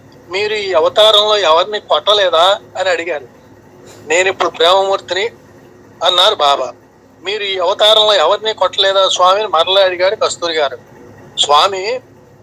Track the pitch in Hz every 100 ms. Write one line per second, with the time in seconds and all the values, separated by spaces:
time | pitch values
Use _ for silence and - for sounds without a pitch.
0 | - - - 180 208 214 196 175 170 175
1 | 214 214 214 208 175 160 196 208 - 160
2 | 170 208 185 165 180 196 - - 185 170
3 | 170 151 127 - - - - - - -
4 | - 165 196 185 170 - 165 190 196 196
5 | - 180 226 - - - - - - -
6 | 170 180 196 208 143 139 127 - _ _
7 | _ _ 185 208 202 190 175 208 214 220
8 | 214 202 156 202 220 214 185 190 196 196
9 | 185 - 180 196 214 160 165 190 185 180
10 | 185 214 160 - 170 160 139 - - -
11 | - - - - - 147 185 190 196 254
12 | - - - -